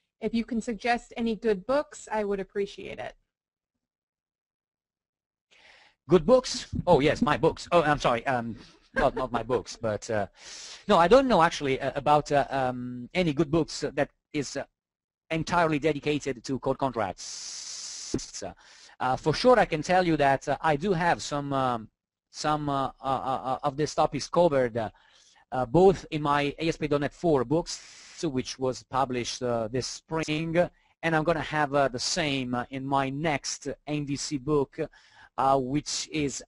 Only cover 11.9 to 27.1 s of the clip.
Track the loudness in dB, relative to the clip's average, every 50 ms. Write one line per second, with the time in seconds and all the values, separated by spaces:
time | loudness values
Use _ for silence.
11.9 | -4 -2 2 4 4 4 4 2 2 2 2 2 0 -2 -2 -2 -2 -4 -8 -10
12.9 | -10 -10 -12 -6 -2 0 0 0 2 0 0 0 2 0 0 -2 -4 -6 -6 -6
13.9 | -2 -2 -2 -4 _ _ _ _ _ -6 -6 -6 -6 -10 -10 -12 _ _ _ _
14.9 | _ _ _ _ _ _ _ _ -4 -4 -4 0 2 2 2 4 2 2 0 0
15.9 | 0 0 -2 -2 -2 -2 -2 -4 -6 -6 -6 -6 -6 -4 -2 -2 -2 0 -2 -2
16.9 | 0 -2 -2 -2 -4 -8 -12 -14 -12 -12 -12 -12 -12 -12 -12 -12 -12 -12 -12 -14
17.9 | -14 -14 -14 -8 -8 -8 -8 -8 -14 -14 -14 -14 -14 _ -20 -20 -20 -20 -20 -20
18.9 | -10 _ -2 -2 -2 0 0 0 0 4 6 6 8 8 6 2 0 -4 0 2
19.9 | 2 4 4 4 2 4 4 4 4 2 0 -2 -4 0 2 0 0 2 2 0
20.9 | 0 2 2 0 0 0 -2 -6 -6 -6 -4 -2 -2 0 0 0 0 -2 -6 -10
21.9 | _ _ _ _ _ _ _ _ _ -6 -2 -2 0 0 0 -2 -2 -2 -2 -4
22.9 | -6 _ -4 -2 -2 -2 -2 -2 -4 -4 -2 -4 -4 -2 -2 -4 -2 -2 -4 -4
23.9 | 0 0 0 0 0 -4 -8 -2 2 2 4 4 4 4 2 2 0 -4 -6 -6
24.9 | -8 _ _ _ _ _ _ _ _ _ _ _ -4 -4 -4 2 4 8 8 8
25.9 | 6 4 -2 -6 -6 -4 0 2 2 2 2 0 -2 -4 -4 -4 -4 -2 -2 -2
26.9 | 0 0 0 -2